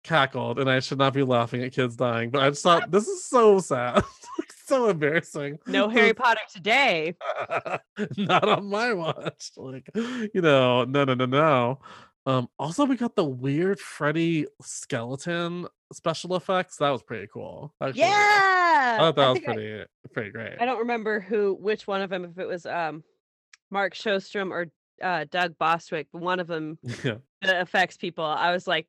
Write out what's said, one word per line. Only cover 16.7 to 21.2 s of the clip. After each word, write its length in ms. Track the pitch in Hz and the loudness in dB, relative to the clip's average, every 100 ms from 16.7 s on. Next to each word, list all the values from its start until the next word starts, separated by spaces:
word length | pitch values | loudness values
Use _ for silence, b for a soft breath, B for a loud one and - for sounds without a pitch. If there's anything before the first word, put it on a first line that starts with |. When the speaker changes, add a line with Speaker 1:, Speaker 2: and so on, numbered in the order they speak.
| - | -2
Speaker 1:
That 100 | 147 | -2
was 120 | 123 | -2
pretty 240 | - 104 101 | -6 -12 -12
cool, 440 | 117 95 82 151 - | -14 -14 -14 -16 -8
actually. 180 | 135 226 | -6 0
Speaker 2:
Yeah! 80 | 339 | 2
Speaker 1:
I 880 | 415 415 415 392 370 349 302 254 226 | 4 4 6 4 4 4 4 4 4
thought 180 | 160 143 | 4 4
that 100 | 135 | 4
Speaker 2:
I 40 | |
Speaker 1:
was 100 | 339 | 2
Speaker 2:
think 80 | - | -2
I 60 | |
Speaker 1:
pretty, 300 | 110 107 107 - _ - | -6 -8 -10 -14 _ -12
pretty 160 | 135 104 | -8 -8
great. 280 | 113 110 - | -8 -10 -6
Speaker 2:
I 40 | |
don't 140 | 240 226 | -4 -2
remember 420 | 240 233 214 214 | -4 -4 -2 -4